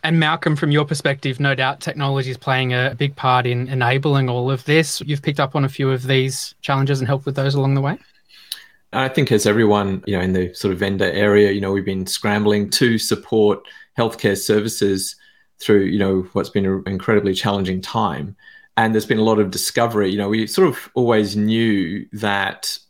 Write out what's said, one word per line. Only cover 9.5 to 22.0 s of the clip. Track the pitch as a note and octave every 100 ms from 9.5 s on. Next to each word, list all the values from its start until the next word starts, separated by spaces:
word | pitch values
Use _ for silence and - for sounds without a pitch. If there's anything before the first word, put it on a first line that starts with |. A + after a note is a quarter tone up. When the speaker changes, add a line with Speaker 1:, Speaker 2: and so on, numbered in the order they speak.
| G#2 G#2+ G#2 G2 F#2+ -
Speaker 2:
you | G2
know, |
in | F#2
the | F#2 F2+
sort | - G2+
of | F2+
vendor | G2 G2 F#2
area, | E2+ G#2 G#2 G2+
you | G2
know, | G2
we've | G2
been | G2 F#2+ F#2
scrambling | - G#2 G#2 G#2 G#2 G2+
to | - B2 A2+
support | - G#2 - A2 G#2 G2 - - - -
healthcare | A2+ - G#2 G2
services | - G#2+ G#2+ - G2+ F#2+ - - _ _ _ _
through, | - G#2
you | G2 G2
know, | G2 F#2+ F#2
what's | G2 F2
been | G#2 G2
an | F#2+ F#2+
incredibly | F#2+ - G#2 G2+
challenging | F#2 G#2+ G2+ F#2+ F#2
time. | - A2+ G#2+ C#2+ D2+ - - - _ -
And | A2
there's | A2 -
been | A2
a |
lot | A2 G#2+
of | G2+
discovery. | - - - A#2 A2 G2
You | G2+
know, | G2+
we | A2 A2
sort | - F#3
of | B2 -
always | C3 A#2+ A2 G#2
knew | G#2 G#2+ A2+ A2+ G2+ E2+ G2